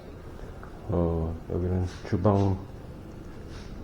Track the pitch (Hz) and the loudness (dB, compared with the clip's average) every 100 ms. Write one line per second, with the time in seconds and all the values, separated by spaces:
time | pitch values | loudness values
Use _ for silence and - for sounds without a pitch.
0 | - - - - - - - - - 87 | -12 -12 -12 -10 -10 -10 -12 -8 0 4
1 | 85 82 82 82 - 87 90 92 90 - | 4 4 0 -2 -2 0 2 2 0 -2
2 | - 101 98 98 98 95 - - - - | 0 4 6 6 6 2 -2 -10 -12 -12
3 | - - - - - - - - | -12 -12 -10 -10 -10 -10 -10 -10